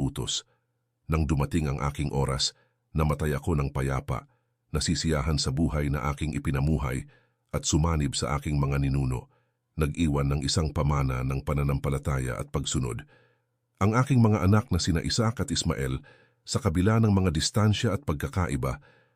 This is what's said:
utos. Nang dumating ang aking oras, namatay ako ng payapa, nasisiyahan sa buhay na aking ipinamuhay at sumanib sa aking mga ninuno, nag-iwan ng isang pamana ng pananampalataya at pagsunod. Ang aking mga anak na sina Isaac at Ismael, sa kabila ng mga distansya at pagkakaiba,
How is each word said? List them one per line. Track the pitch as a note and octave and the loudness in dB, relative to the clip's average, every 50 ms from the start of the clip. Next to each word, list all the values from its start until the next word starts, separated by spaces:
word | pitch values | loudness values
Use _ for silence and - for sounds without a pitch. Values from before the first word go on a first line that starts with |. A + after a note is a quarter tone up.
utos. | C#2 C2+ - - A#1+ - - - - _ _ _ _ _ _ _ _ _ _ _ _ | -2 -4 -4 -4 -6 -4 -6 -6 -8 _ _ _ _ _ _ _ _ _ _ _ _
Nang | - D#2+ D#2+ D#2+ D2 | 0 0 2 2 2
dumating | D#2+ C#2 C#2 - - E2+ D2+ C#2+ | 2 2 0 0 0 0 0 -2
ang | C#2 C#2+ C#2 | -2 -2 -2
aking | D2 C#2+ - D2 C#2 | -2 -2 -2 -4 -2
oras, | - C#2 C2+ C2+ C2 C#2 - - - _ _ _ _ _ _ _ - | 0 0 0 0 0 -2 -2 -4 -6 _ _ _ _ _ _ _ -2
namatay | D#2 D#2 D2+ D2 D2 D#2 D2+ C#2+ | 0 2 2 0 0 -2 -2 -2
ako | C2+ - - E2 D2 | -2 -2 0 0 0
ng | C#2 C#2 | 0 -2
payapa, | C#2 C2+ C2 C2+ C2+ C2 C2+ - C2 A#1+ - - _ _ _ _ _ _ _ _ - | -2 -2 -2 -2 -2 -4 -4 -4 -6 -6 -8 -12 _ _ _ _ _ _ _ _ -4
nasisiyahan | D2+ - - E2 - - D#2+ D2+ D2 C2+ D#2+ D#2 | -2 -2 0 -2 0 0 0 0 0 0 0 0
sa | C#2 - - C2 | 0 0 -2 0
buhay | D2 E2+ D2 D2+ D2+ D2 C#2+ C#2 | 0 0 0 0 0 -2 -2 -2
na | D2 B1 C#2+ | -2 -2 -4
aking | C#2 - - D2 - | -4 -4 -4 -4 -4
ipinamuhay | C#2+ C#2+ - C2+ C2+ C#2 D2+ D#2 C#2 C#2 C2 C2 C2 - - - _ _ _ _ _ _ _ - | -4 -2 -2 0 0 2 2 2 0 0 -2 -4 -6 -8 -10 -16 _ _ _ _ _ _ _ -8
at | - - - | -6 -2 0
sumanib | - D#2 D#2 E2+ E2 D#2 D2 C2+ - | 2 2 2 2 2 0 0 -2 -2
sa | - - B1+ C#2+ C#2+ | -4 -4 -2 -4 -4
aking | - D#2 D2 | -2 -2 -2
mga | C#2+ C#2 C#2 C#2 C#2 | 0 0 0 0 0
ninuno, | C#2 C2+ C2+ C#2 C2+ B1+ B1+ B1 - - _ _ _ _ _ _ _ _ _ | 0 0 0 0 0 -2 -2 -6 -8 -12 _ _ _ _ _ _ _ _ _
nag-iwan | - D#2 D2 C#2+ F2 E2+ D#2 C#2+ C#2 C#2+ | -2 -2 -2 0 0 0 2 2 2 0
ng | C#2 C#2+ D2 | 0 0 0
isang | C#2 C#2+ - - D#2 D2 - | 0 0 0 0 0 0 0
pamana | D#2+ C#2+ D2 D2 C#2+ C2+ C2 B1+ B1 | 0 0 2 2 2 0 0 -2 -2
ng | B1+ C2 C2+ C2+ - | -2 -4 -4 -4 -4
pananampalataya | - C#2+ C#2+ C#2+ C#2 C#2 C2+ - D2 C#2 C2 - - C#2 C2 B1+ B1+ A#1 G#1 | -2 -2 0 0 0 0 -2 -2 -2 -2 -2 -2 -2 -2 -2 -2 -4 -6 -6
at | - - | -8 -6
pagsunod. | - D2+ C#2 - - D#2 C2 A#1+ A1+ A#1 - - _ _ _ _ _ _ _ _ _ _ _ _ _ - | -6 -6 -4 -2 -2 -2 -2 -2 -4 -8 -12 -14 _ _ _ _ _ _ _ _ _ _ _ _ _ 0
Ang | G2 G#2 A2 | 2 2 4
aking | B2 C3 - C#3 A#2+ | 2 2 4 4 6
mga | A2+ G#2+ G#2+ F2+ D#2+ | 6 6 4 4 4
anak | F#2+ G#2+ G#2+ - - | 4 4 4 4 2
na | F2+ | -2
sina | E2+ - - E2 D#2 | -2 0 0 0 0
Isaac | - C#2+ - - A2+ A2 A2+ - | 0 -2 0 0 0 0 -2 -4
at | F2+ - | -4 -4
Ismael, | E2 - - F2 - - C2+ C2 C2 B1+ - - - _ _ _ _ _ _ | -4 -2 -2 -2 -2 -2 -2 -4 -4 -6 -8 -14 -20 _ _ _ _ _ _
sa | - - - | -6 -4 -2
kabila | - G2+ D#2 F2+ F2+ G#2+ A2+ A2+ | 0 0 2 2 4 4 4 4
ng | A2 G#2+ | 4 4
mga | G2+ F#2+ F#2 F#2 D2 | 4 4 4 2 2
distansya | D#2 - - - A2 G#2 G#2+ G#2 - - A2+ F#2 | 2 0 0 2 2 4 4 4 2 0 -2 -2
at | - - | -2 -2
pagkakaiba, | - D#2+ C#2 - C#2+ - F#2+ F2+ A#1+ C#2 B1+ C2 C2 B1+ - - - _ _ _ _ _ | -4 -4 -4 -4 -4 -2 -2 -2 -2 -2 -2 -2 -4 -6 -6 -12 -20 _ _ _ _ _